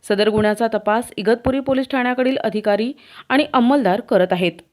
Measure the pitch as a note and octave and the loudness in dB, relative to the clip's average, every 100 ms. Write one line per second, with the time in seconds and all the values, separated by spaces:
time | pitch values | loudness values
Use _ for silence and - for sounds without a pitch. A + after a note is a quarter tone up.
0 | - G3+ G3+ G#3+ G#3+ G#3 A3+ G#3+ G#3 A3 | -2 0 0 2 0 0 -2 -2 0 -2
1 | A#3+ - G3+ A#3+ C4 C4 C4+ C4+ C4 C4+ | -2 -4 -2 0 0 -2 -2 -2 -2 -2
2 | B3 B3 B3+ C4 A3 G#3 G#3 G3+ A#3+ D4 | -2 0 -2 0 -2 -2 0 0 -2 -8
3 | - - - C4 - B3+ A#3+ C#4+ G3+ G3 | -20 -20 -2 0 2 2 2 2 2 0
4 | - G#3 F3+ F3+ F3+ E3+ _ | 0 2 2 0 -2 -4 _